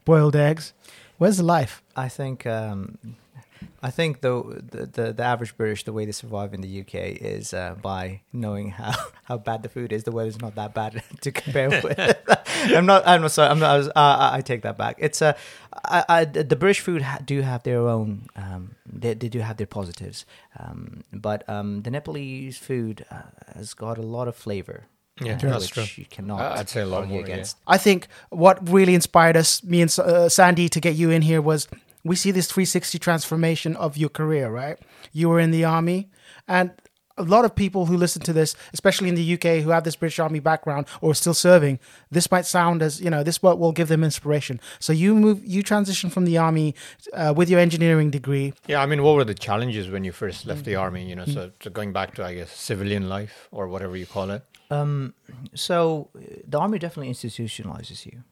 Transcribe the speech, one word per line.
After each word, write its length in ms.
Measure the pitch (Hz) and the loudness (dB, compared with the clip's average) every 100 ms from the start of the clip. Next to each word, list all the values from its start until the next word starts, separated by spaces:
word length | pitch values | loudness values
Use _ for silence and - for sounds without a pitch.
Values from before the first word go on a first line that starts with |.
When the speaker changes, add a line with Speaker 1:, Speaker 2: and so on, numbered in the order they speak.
Speaker 1:
boiled 320 | - 160 151 147 | 4 6 6 4
eggs. 360 | 147 160 - _ _ - - - | 2 0 -6 _ _ -20 -14 0
Where's 180 | 180 190 | 2 4
the 80 | |
life? 380 | 170 165 135 - _ - | 2 2 0 -8 _ -8
Speaker 2:
I 120 | 127 | -8
think, 380 | - 135 127 120 | -6 -8 -8 -6
um, 520 | 110 110 98 95 - 117 120 _ 131 - - - _ | -6 -6 -8 -10 -14 -18 -20 _ -20 -20 -20 -20 _
I 80 | 127 | -8
think, 300 | - 165 139 | -4 -4 -2
though, 220 | 127 123 117 - 120 | -2 -2 -6 -12 -14
the, 160 | - - | -14 -10
the, 260 | - 113 | -6 -6
the 100 | 110 | -2
average 340 | 120 120 113 - | -2 -2 -6 -6
British, 280 | 110 104 | -4 -4
the 80 | - | -8
way 120 | 107 | -8
they 80 | 107 | -8
survive 400 | 101 117 104 101 | -10 -10 -8 -8
in 80 | 98 | -10
the 80 | 95 | -12
U 160 | 98 | -12
K 280 | 95 90 92 | -12 -10 -10
is, 420 | - 104 101 107 | -8 -8 -8 -8
uh, 220 | 90 90 92 | -10 -10 -10
by 400 | 101 95 92 98 _ | -8 -6 -8 -12 _
knowing 380 | 123 107 101 101 | -8 -8 -8 -10
how, 220 | 95 107 113 - | -10 -8 -8 -8
<laughs> 140 | _ | _
how 140 | - 120 | -12 -10
bad 240 | 117 113 | -8 -8
the 60 | 110 | -8
food 240 | 127 120 | -10 -8
is. 120 | 107 | -6
The 80 | 107 | -6
weather's 280 | 113 113 110 | -6 -6 -8
not 140 | 113 107 | -12 -10
that 180 | 104 | -10
bad 280 | 110 107 113 - | -8 -8 -8 -14
<laughs> 80 | - | -10
to 100 | 143 | -8
compare 380 | - - 135 131 | -8 -4 -2 0
with. 280 | 151 - 147 | 0 -2 -2
<laughs> 800 | 185 - - - - 330 247 165 | 0 0 2 0 0 -2 2 4
I'm 80 | 180 | 6
not, 200 | 196 180 | 6 8
I'm 160 | 175 | 4
not 80 | 156 | 4
sorry. 180 | 160 143 | 4 4
I'm 80 | 151 | 4
not, 120 | 151 | 4
I 60 | 143 | 4
was, 100 | 143 | 2
uh, 40 | 151 | 6
I, 400 | 147 135 135 131 | 6 6 4 0
I 20 | |
take 200 | 123 120 | -4 -6
that 140 | 113 - | -6 -6
back. 200 | 113 120 | -6 -2
It's, 240 | 120 - | -4 0
uh, 100 | 156 147 - - - - | 0 0 -6 -20 -20 -12
I, 200 | - 175 - | -2 0 4
I, 160 | 170 156 | 2 2
the, 180 | 151 | 0
the 120 | 143 143 | 0 2
British 240 | 185 196 | 2 2
food 200 | - 165 | 0 -4
ha-, 180 | 135 135 | -4 -8
do 160 | 139 139 | -4 -2
have 220 | 135 123 | -2 -4
their 260 | 127 120 120 | -2 0 0
own, 380 | 113 107 101 117 104 | 0 -2 -6 -12 -14
um, 380 | 95 92 95 - - | -12 -10 -12 -18 -18
they, 280 | - 117 | -8 -6
they 140 | 110 120 | -6 -6
do 100 | 117 | -6
have 160 | 110 107 | -8 -8
their 100 | 104 | -10
positives. 600 | 107 90 - 95 - - - _ - | -8 -10 -12 -14 -16 -20 -20 _ -18
Um, 440 | 50 - - - - | -16 -14 -16 -18 -18
but, 360 | 101 107 104 - | -8 -6 -6 -6
um, 340 | 104 104 101 | -8 -6 -8
the 80 | 113 | -8
Nepalese 680 | 139 151 147 135 131 131 123 | -8 -8 -10 -10 -12 -14 -14
food, 480 | - 127 110 107 - | -8 -6 -6 -8 -14
uh, 120 | - - - - | -20 -20 -20 -20
has 180 | - 107 | -18 -16
got 240 | - 113 113 | -12 -10 -10
a 40 | |
lot 260 | 113 117 123 | -8 -8 -8
of 80 | - | -8
flavor, 480 | 110 101 - - - _ _ - | -8 -8 -10 -16 -20 _ _ -10
Speaker 3:
Yeah, 120 | 120 123 | -6 -2
Speaker 2:
uh, 20 | |
Speaker 3:
that's 360 | 139 117 92 | -2 -2 -4
Speaker 2:
which 200 | - 104 | -6 -8
Speaker 3:
true. 80 | - | -10
Speaker 2:
you 20 | |
cannot 360 | 95 - 101 98 | -18 -14 -10 -6
Speaker 3:
Uh, 140 | 131 - | -6 -6
I'd 100 | 101 | -6
say 140 | 117 | -6
a 40 | 95 | -4
lot 140 | 92 | -4
Speaker 2:
argue 140 | 95 95 | -4 -6
Speaker 3:
more, 100 | 95 | -6
yeah. 80 | |
Speaker 2:
against. 220 | 92 101 - - | -8 -10 -6 2
Speaker 1:
I 120 | 185 | 4
think 300 | 202 185 - - - | 6 2 0 -20 -10
what 280 | 175 180 190 175 | 4 6 6 4
really 260 | 190 185 | 6 6
inspired 420 | 180 - 175 165 165 | 6 6 6 6 6
us, 260 | 160 - | 4 0
me 160 | 180 175 | 2 2
and 80 | 165 | 4
S-, 100 | - | 2
uh, 300 | 175 175 170 | 4 4 6
Sandy, 400 | - 180 175 170 | 6 6 6 2
to 120 | 160 | 2
get 160 | 170 156 | 0 2
you 140 | 165 | 2
in 120 | 165 | 4
here 180 | 156 160 | 4 2
was 260 | 151 151 - - _ _ | 2 0 -2 -14 _ _
we 140 | 165 180 | -4 -2
see 140 | 190 | 0
this 160 | 185 165 | 0 0
three 140 | 190 | 0
sixty 340 | 185 180 - 165 | 0 0 -4 -4
transformation 760 | - 165 - 160 165 160 160 160 | -2 -2 0 0 0 0 -4 -4
of 200 | 160 147 | -4 -2
your 100 | 151 | -4
career, 400 | - 156 151 120 | -2 -2 -2 -2
right? 280 | 117 139 170 _ _ - | -6 -8 -12 _ _ -12
You 160 | 151 165 | -2 2
were 100 | 170 | 4
in 120 | 165 | 4
the 140 | 165 | 2
army, 440 | 165 165 170 185 196 _ _ - - | 2 0 0 -2 -6 _ _ -16 -2
and 220 | 180 180 - _ _ _ - | 0 0 -4 _ _ _ -6
a 40 | |
lot 220 | 170 214 | 4 4
of 100 | 226 | 4
people 300 | - 196 190 | 2 0 0
who 120 | 170 175 | 0 2
listen 240 | 175 165 | 0 -2
to 100 | 170 | -2
this, 240 | 160 156 - - | 0 0 -2 -12
especially 380 | - 196 185 185 | -2 0 2 0
in 40 | |
the 80 | 175 165 | 0 0
U 20 | 175 | 0
K, 240 | 170 165 | 2 2
who 80 | 151 | 2
have 160 | 165 | 2
this 120 | 160 - | 0 -2
British 220 | 165 151 | -4 -2
Army 220 | 160 156 | -2 0
background 460 | 151 160 160 143 139 - | 0 0 -2 -4 -6 -2
or 120 | 160 | 0
still 200 | 147 170 | 0 0
serving, 440 | 160 180 180 147 131 _ - - | 2 8 8 6 -2 _ -20 -4
this 200 | 160 - | 0 2
might 160 | 185 180 | 0 0
sound 340 | 180 170 170 | 2 2 2
as, 160 | 156 151 | 0 -2
you 80 | 175 | -2
know, 120 | 151 | 0
this 200 | 151 160 | 0 2
what 160 | 185 170 | 4 4
will 140 | 170 | 2
give 160 | 160 160 | 2 2
them 140 | 160 | 2
inspiration. 560 | 160 - 143 147 - 123 - - | 2 -2 -2 -2 -2 -10 -12 -8
So 160 | - | 0
you 200 | 156 190 | 2 4
move, 300 | 220 214 202 | 6 6 4
you 180 | - 185 | -2 -4
transition 460 | 196 208 196 180 175 | 0 0 0 -2 -4
from 160 | 185 | 0
the 140 | 180 165 | 2 4
army, 360 | 165 160 151 - - - 415 | 2 2 0 -4 -12 -20 -14
uh, 220 | - 156 147 | -4 0 2
with 140 | 175 | 4
your 100 | 180 | 6
engineering 500 | 175 165 165 160 151 | 4 4 4 4 2
degree. 440 | 139 127 139 139 - - | 0 -2 -2 -2 -8 -4
Speaker 3:
Yeah, 140 | 147 | 0
I 60 | 139 | 2
mean, 160 | 151 | 4
what 120 | 143 147 | 4 6
were 80 | |
the 100 | 127 | 4
challenges 560 | 101 - 104 123 107 92 | -2 -2 -2 -2 -4 -6
when 120 | 95 | -6
you 80 | 95 | -6
first 340 | - 104 - 110 | -6 -8 -8 -10
left 180 | 147 | -8
the 80 | 131 95 | -4 -4
Speaker 1:
Mm. 40 | |
Speaker 3:
army? 220 | 95 90 92 | -4 -6 -10
You 60 | 90 | -10
know, 100 | 90 | -8
Speaker 1:
Mm. 80 | |
Speaker 3:
so, 160 | 143 92 - | -8 -8 -14
so 60 | 104 | -14
going 220 | 101 104 | -10 -6
back 220 | 95 95 | -6 -6
to, 100 | - | -8
I 80 | 90 | -10
guess, 160 | 87 82 - | -10 -12 -12
civilian 540 | - 101 101 101 95 | -8 -4 -2 -2 -4
life 380 | 98 107 - - | -6 -10 -16 -16
or 180 | 113 95 | -10 -8
whatever 260 | 92 95 92 | -8 -10 -10
you 80 | 87 | -10
call 240 | 101 95 | -8 -6
it. 120 | 104 - _ - | -8 -12 _ -8
Speaker 2:
Um, 420 | 147 147 143 135 - _ 127 139 | -4 -2 -4 -6 -12 _ -20 -16
so, 540 | - - 175 165 156 - - | -10 -2 0 0 -2 -8 -18
uh, 40 | - - - | -20 -20 -6
the 100 | 147 | -2
army 200 | 196 208 | 0 -2
definitely 340 | 165 156 131 | -6 -10 -10
institutionalizes 960 | 123 120 - 110 - 104 - - - - | -8 -10 -8 -10 -10 -12 -12 -14 -18 -18
you, 160 | 123 - | -20 -20